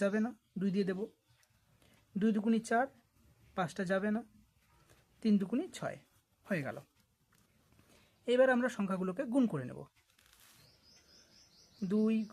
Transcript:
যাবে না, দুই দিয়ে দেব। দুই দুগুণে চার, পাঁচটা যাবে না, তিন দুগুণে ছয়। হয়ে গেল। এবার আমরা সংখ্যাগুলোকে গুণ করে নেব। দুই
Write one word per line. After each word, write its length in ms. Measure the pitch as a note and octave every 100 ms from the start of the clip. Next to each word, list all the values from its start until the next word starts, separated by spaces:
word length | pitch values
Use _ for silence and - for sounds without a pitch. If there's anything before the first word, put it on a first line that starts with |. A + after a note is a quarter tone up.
যাবে 180 | G3 G#3 A3+
না, 60 | - _ -
দুই 100 | G3
দিয়ে 160 | F#3+ F#3+
দেব। 100 | F#3 A3 _ _ _ _ _ _ _ _ _ _ G3
দুই 160 | A3 G#3+
দুগুণে 240 | G#3+ A3+ A3
চার, 160 | A#3 C4 - _ _ _ _ - -
পাঁচটা 260 | F3 - F#3
যাবে 180 | F#3+ G#3
না, 100 | G#3+ - - _ _ _ _ _ - _ _
তিন 100 | A3 G#3
দুগুণে 280 | F#3 B3 F#4 -
ছয়। 200 | C#3+ - - _ _ _ -
হয়ে 140 | F3 C3
গেল। 120 | C3+ - _ _ _ _ _ _ _ _ _ _ _ _ _ -
এবার 200 | B3 C4
আমরা 200 | B3 B3
সংখ্যাগুলোকে 540 | A#3 G3 F#3 F#3 F#3 C#4
গুণ 100 | C4 A#3
করে 140 | D3+ B2+
নেব। 140 | C3+ - _ _ _ _ - - - - _ _ - _ - _ - - - - -
দুই 340 | F#3 G#3+ G#3+ A3 G#3